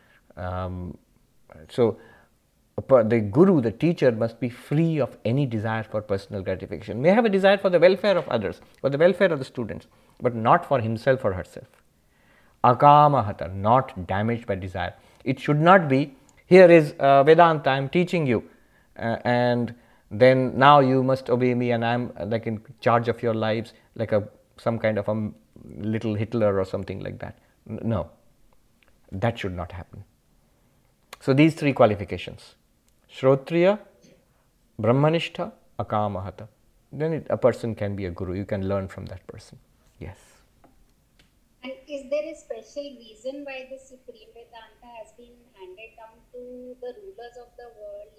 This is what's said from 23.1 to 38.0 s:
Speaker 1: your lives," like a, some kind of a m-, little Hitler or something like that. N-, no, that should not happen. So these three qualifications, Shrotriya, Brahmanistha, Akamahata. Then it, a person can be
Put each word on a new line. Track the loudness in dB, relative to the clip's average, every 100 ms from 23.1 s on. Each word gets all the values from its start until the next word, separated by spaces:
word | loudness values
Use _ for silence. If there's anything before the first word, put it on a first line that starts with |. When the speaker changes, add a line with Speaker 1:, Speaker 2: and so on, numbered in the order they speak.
| -4 -4
Speaker 1:
your |
lives," | -4 -4 -4 -8 -18 _ -10
like | -2 -2
a, | -4 _ _ _ -6
some | -2
kind | -2 -4
of | -4
a | -4
m-, | -6 -10 _ -20 -20 -10 -6 -4
little | -4 -4
Hitler | -4 -2 0 0
or | -4 -6
something | -8 -12 -12
like | -12
that. | -16 -18 _ _ -14
N-, | -8 -4 -4
no, | -6 _ _ _ _ _ _ _ _ _ -16 -6 -6
that | -4
should | -10 -10
not | -12 -14
happen. | -18 -20 -20 _ _ _ _ _ _ _ _ _ -20 -8 0
So | 4
these | 4 2
three | -2 2
qualifications, | 2 2 -6 -10 -12 -18 -20 _ _ _ _ _ _ -2
Shrotriya, | 2 2 0 2 2 0 -6 _ _ _ _ _ _ _ _ -4
Brahmanistha, | 0 2 2 0 -6 -10 -12 -12 _ -12
Akamahata. | -6 -4 -4 -6 -10 -14 -20 _ _ _ _
Then | -8 -6
it, | -6 -6
a | 0
person | 0 0 -6
can | -6 -8
be | -6